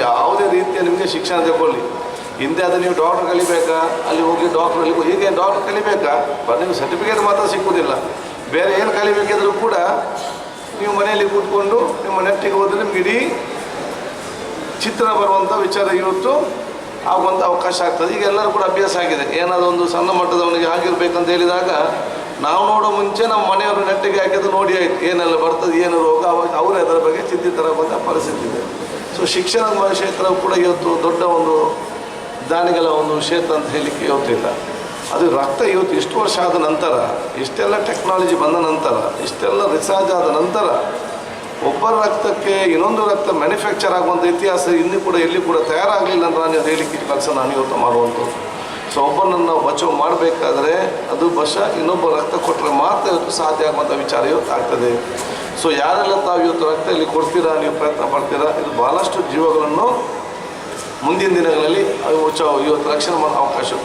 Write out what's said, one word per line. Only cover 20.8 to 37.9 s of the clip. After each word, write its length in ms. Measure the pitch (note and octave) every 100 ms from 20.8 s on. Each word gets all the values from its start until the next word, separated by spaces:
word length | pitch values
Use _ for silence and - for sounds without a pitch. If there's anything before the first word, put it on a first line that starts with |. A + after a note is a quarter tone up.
| F3 E3+ F3 F3 E3+
ಹೇಳಿದಾಗ 420 | F3 F3 F3 F3+ D#3 D3+ D3 - - - -
ನಾವು 340 | D3 F3 F#3+
ನೋಡೋ 160 | G#3+ G#3+
ಮುಂಚೆ 360 | G3+ G3+ - A#3
ನಮ್ಮ 200 | A3 G3+
ಮನೆಯವರು 280 | F#3+ G#3 G#3
ನೆಟ್ಟಿಗೆ 380 | F#3+ G3 G3 F#3+
ಹಾಕಿದ್ದು 340 | F#3+ G3 G3
ನೋಡಿ 260 | F#3+ G3 F#3
ಆಯ್ತು, 260 | E3+ -
ಏನೆಲ್ಲ 320 | D#3+ F3+ E3+ E3
ಬರ್ತದೆ, 420 | D#3+ D#3+ F3+ E3
ಏನು 200 | F3 E3
ರೋಗ, 280 | D#3+ D#3 F3
ಅವ-, 300 | D#3+ E3+ D3+
ಅವರೇ 240 | E3+ G3
ಅದರ 180 | D#3+ E3
ಬಗ್ಗೆ 320 | D#3+ D#3 -
ಚಿಂತಿತರಾಗುವಂಥ 600 | F3 E3+ E3 D#3+ D#3 D#3+ D#3+ E3
ಪರಿಸ್ಥಿತಿ 400 | D#3 D#3 D#3 F3
ಇದೆ. 140 | D#3+ E3 - - - - -
So 60 | F3+
ಶಿಕ್ಷಣದ 640 | F#3+ F3+ A3+ G#3+ G3+ G3
ಕ್ಷೇತ್ರವು 440 | F#3 G3 F#3 F#3+ F#3
ಕೂಡ 160 | F#3
ಇವತ್ತು 500 | F#3 F3+ F3 E3+ E3
ದೊಡ್ಡ 200 | E3 E3+
ಒಂದು 640 | F3 E3+ D#3+ D#3 - - - - - - - - -
ದಾನಿಗಳ 360 | E3 F3 D#3+ D#3+
ಒಂದು 340 | D3+ D3+ D3+
ಕ್ಷೇತ್ರ 340 | - E3+ E3+
ಅಂತ 120 | D#3 C#3+
ಹೇಳಲಿಕ್ಕೆ 380 | C#3+ C#3+ C#3
ಇವತ್ತಿಲ್ಲ. 420 | D3 C#3 B2 A2+ G#2 - - - - - -
ಅದು 260 | - E3+ -
ರಕ್ತ 240 | C#3 C#3
ಇವತ್ತು 320 | A3+ F#3+ F#3+
ಇಷ್ಟು 260 | - - -
ವರ್ಷ 180 | G#3 -
ಆದ 160 | F3
ನಂತರ, 600 | F3+ D#3 D#3 E3+ C#3 A#2+ - - C3+
ಇಷ್ಟೆಲ್ಲ 440 | C3+ - G3+ G#3
ಟೆಕ್ನಾಲಜಿ 500 | -